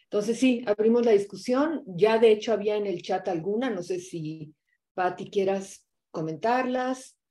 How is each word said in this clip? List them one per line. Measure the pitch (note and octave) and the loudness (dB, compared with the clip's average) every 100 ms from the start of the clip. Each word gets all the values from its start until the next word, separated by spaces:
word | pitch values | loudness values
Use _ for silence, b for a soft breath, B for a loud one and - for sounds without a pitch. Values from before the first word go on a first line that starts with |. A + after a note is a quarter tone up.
Entonces, | b G#3 G3+ A3+ | b -2 -2 2
sí, | C4 A#3+ G#3 | 2 2 0
abrimos | G#3+ A3 A#3+ A#3 | 2 4 4 6
la | |
discusión. | G3+ G3+ G3 - B3+ D#4 D4+ - | 4 2 -8 -2 0 0 -2 -8
Ya, | E3+ G#3+ A3 | 2 4 6
de | A3+ | 6
hecho, | G#3+ A#3 | 4 2
había | G#3 G#3 G#3 | -2 0 -2
en | G3+ | -2
el | F3 | -4
chat | - F#3 G3 | -4 -4 -2
alguna. | E3+ F3 G#3+ C4 | -4 -2 -2 -2
No | F#3+ | -4
sé | E3+ F3+ | -6 -8
si, | - E3+ D#3 D#3+ D3+ - _ _ _ | -8 -10 -8 -10 -14 -20 _ _ _
Pati, | - F3+ F3+ F#3+ | -4 -4 -4 -6
quieras | G3+ F#3+ G3 F#3+ - _ _ _ | -2 0 -2 -6 -16 _ _ _
comentarlas | E3+ D#3+ D#3 A3 B3+ B3+ B3+ B3+ C4 - _ _ | -8 -6 -4 0 0 0 -2 -4 -6 -12 _ _